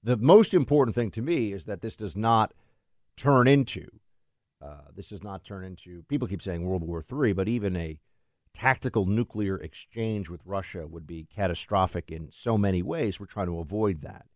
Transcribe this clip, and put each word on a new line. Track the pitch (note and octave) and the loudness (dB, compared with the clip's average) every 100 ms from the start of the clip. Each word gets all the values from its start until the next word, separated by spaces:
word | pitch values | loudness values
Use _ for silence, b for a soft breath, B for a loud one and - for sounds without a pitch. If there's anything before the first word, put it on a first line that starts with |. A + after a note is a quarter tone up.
the | A2+ A#2+ | 0 2
most | B2 G3+ A3+ | 8 8 8
important | F#3 C3 D3 B2+ G#2+ | 2 4 4 4 0
thing | A2+ | -2
to | A2 | -4
me | C3 E3+ A2 | -2 -2 -2
is | G2 E2 | -4 -8
that | F#2+ | -8
this | A2+ - | -8 -8
does | G#2+ D#2+ | -8 -2
not | A2+ A2+ G#2+ _ _ _ _ _ _ - | 2 4 2 _ _ _ _ _ _ -2
turn | C#3+ C3+ B2 | 4 6 8
into, | C#3+ B2+ - - - _ _ _ _ _ _ | 6 4 -6 -12 -20 _ _ _ _ _ _
uh, | C#2+ D2 C#2+ F2+ | -20 -20 -20 -18
this | F#2+ | -16
does | G2+ | -14
not | G#2 F#2+ | -12 -14
turn | - G2 | -12 -14
into, | F#2 F#2 - F2 D#2+ | -12 -16 -18 -20 -4
people | C#3+ F2+ | -4 -2
keep | F#2 | -6
saying | G2 F2 F2 | -6 -4 -2
World | F#2 | -2
War | E2 E2+ | -4 -8
Three, | D#2 C3 C3 | -8 0 0
but | F#2 F#2+ | 2 0
even | A#2+ G2+ F2+ | -2 -2 -4
a | E2 D#2 _ _ _ _ _ - | -6 -10 _ _ _ _ _ -2
tactical | B2+ B2+ B2+ A2+ F#2 | 0 0 0 0 0
nuclear | G#2+ A#2+ G#2+ G2+ F#2+ | 0 -2 -2 -4 -4
exchange | E2 - - A#2 A2+ G#2+ E2+ | -8 -16 -16 -6 -4 -4 -8
with | F2 F#2 | -12 -8
Russia | G2 F#2 F2+ D#2 | -8 -8 -12 -12
would | E2 D#2 | -14 -12
be | E2 D#2+ | -14 -12
catastrophic | - G2 E2 - G2+ F#2 F2 - | -2 -2 -2 -2 0 2 -2 -8
in | D#2+ D#2 | -12 -12
so | - A#2+ A2 | -8 0 2
many | G2+ F#2 | 4 2
ways. | F2+ E3 A#2 F#2 | -2 -2 -2 -4
We're | G2+ | -12
trying | - F2+ | -6 -4
to | E2+ | -4
avoid | D2+ G2+ G#2+ E2 | -6 -2 0 -2
that. | D2 - - | -10 -18 -20